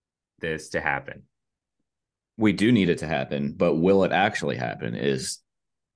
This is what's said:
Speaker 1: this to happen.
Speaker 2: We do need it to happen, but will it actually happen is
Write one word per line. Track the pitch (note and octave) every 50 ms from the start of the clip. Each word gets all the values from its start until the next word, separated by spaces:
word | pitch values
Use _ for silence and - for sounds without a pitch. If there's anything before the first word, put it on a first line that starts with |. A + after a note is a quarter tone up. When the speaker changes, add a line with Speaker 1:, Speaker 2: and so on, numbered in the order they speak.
| _ _ _ _ _ _ _ _
Speaker 1:
this | - E2 D#2+ D#2 - -
to | - E2
happen. | D#2 D#2 C#2 C2+ - - - - - _ _ _ _ _ _ _ _ _ _ _ _ _ _ _ _ _ _ _ _ _ _ -
Speaker 2:
We | A2 G#2+ F#2+
do | E2 G2 A2+
need | B2+ A2 F#2+ E2+
it | E2 -
to | E2 D#2
happen, | D#2 C#2 C2+ - - C#2 C#2+ C#2+ -
but | - F2 F2 C#2+
will | D#2+ E2 F#2+ G2 G2 F#2+
it | F2
actually | - F2 G2 G#2+ - - E2 D2 B1 A#1+
happen | B1 A1+ G1+ - - A1+ A#1
is | G#1 A#1+ C#2+ C2+ C2 C2 - - - _ _ _ _ _ _ _ _ _ _ _